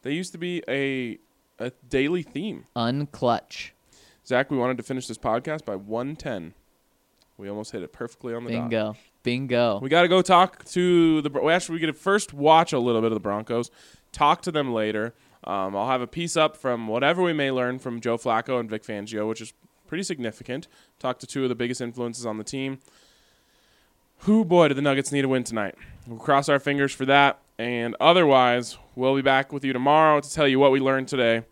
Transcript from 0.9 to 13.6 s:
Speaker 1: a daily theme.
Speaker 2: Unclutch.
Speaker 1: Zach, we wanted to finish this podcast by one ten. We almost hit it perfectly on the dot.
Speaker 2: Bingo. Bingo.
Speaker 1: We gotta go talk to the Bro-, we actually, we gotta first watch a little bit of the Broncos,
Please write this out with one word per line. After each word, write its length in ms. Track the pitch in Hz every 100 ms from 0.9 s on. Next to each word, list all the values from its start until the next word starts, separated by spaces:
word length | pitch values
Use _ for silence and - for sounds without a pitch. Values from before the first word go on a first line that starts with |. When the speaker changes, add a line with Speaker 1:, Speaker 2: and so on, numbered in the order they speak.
| 135 120 - _ _ _ _
Speaker 1:
a 140 | 120 _ 123
daily 340 | 131 139 180
theme. 440 | 156 139 208 73 - 120
Speaker 2:
Unclutch. 920 | 117 135 143 - 127 113 _ - - _ _ _ _ _ -
Speaker 1:
Zach, 240 | 127 135
we 60 | 135
wanted 220 | 127 123
to 40 |
finish 240 | 110 131 -
this 120 | 113
podcast 460 | 120 117 160 156
by 120 | 131 98
one 400 | 101 113 135 151
ten. 380 | 151 104 82 _ _ _ _ _ _ _ _ -
We 120 | 101
almost 240 | 104 107
hit 100 | 107
it 100 | 85
perfectly 400 | - 117 - 123
on 120 | 117
the 80 | 120
dot. 180 | 117 131
Speaker 2:
Bingo. 260 | 110 107 110 _ _
Bingo. 560 | 123 123 135 120 120 101
Speaker 1:
We 80 | 131
gotta 200 | 165 175
go 140 | 185
talk 420 | 180 180 185 - -
to 540 | 180 180 175 165 156
the 100 | 147
Bro-, 140 | 143
we 80 | 147
actually, 220 | 175 170
we 60 | 165
gotta 120 | 160
first 400 | - 190 208 -
watch 400 | 143 147 160 170
a 60 | 143
little 240 | 120 113
bit 100 | 113
of 20 |
the 60 | 110
Broncos, 500 | 95 104 110 117